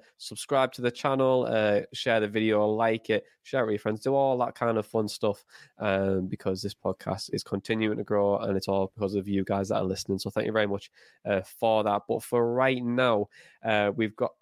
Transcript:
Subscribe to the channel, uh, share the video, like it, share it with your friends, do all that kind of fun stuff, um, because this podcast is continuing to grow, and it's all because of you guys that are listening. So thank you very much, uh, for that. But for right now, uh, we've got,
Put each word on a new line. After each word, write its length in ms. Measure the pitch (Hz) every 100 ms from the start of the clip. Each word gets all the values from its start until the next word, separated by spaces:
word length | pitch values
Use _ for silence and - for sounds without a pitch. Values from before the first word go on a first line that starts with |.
| - -
Subscribe 540 | - 104 - 139 131
to 100 | -
the 80 | 120
channel, 560 | - 143 135 131 127 120
uh, 320 | 113 107 101 -
share 260 | - 127 113
the 80 | 104
video, 400 | 107 110 104 104
like 420 | 107 113 113 -
it, 160 | 107 - _
share 220 | - 135
it 20 | 113
with 80 |
your 60 | 104
friends, 220 | 107 107
do 120 | 135
all 240 | 139 135 127
that 160 | 120
kind 240 | - 120 110
of 80 | 104
fun 220 | 113 107
stuff, 360 | - 110 101 _ - - -
um, 480 | 107 98 98 95 90
because 340 | 104 101 95
this 140 | 101 -
podcast 580 | 95 95 - 98 -
is 100 | -
continuing 540 | - 101 - 110 107 107
to 60 |
grow, 340 | 104 104 101 101
and 180 | 110 98
it's 120 | -
all 240 | 98 95
because 220 | - 98 101
of 120 | 98
you 160 | 98
guys 260 | 95 98 98
that 80 | 107
are 60 |
listening. 360 | 95 95 - 95
So 100 | 104
thank 160 | 110 -
you 80 |
very 140 | 110 104
much, 240 | 98 - _ - _ 113
uh, 160 | 98
for 420 | - - 117 110
that. 200 | 104 101 -
But 140 | 117
for 320 | - 120 117
right 300 | 123 131 127
now, 460 | 120 120 127 107 104 - - _
uh, 280 | 113 104 104 101
we've 200 | 110 -
got, 180 | 123 -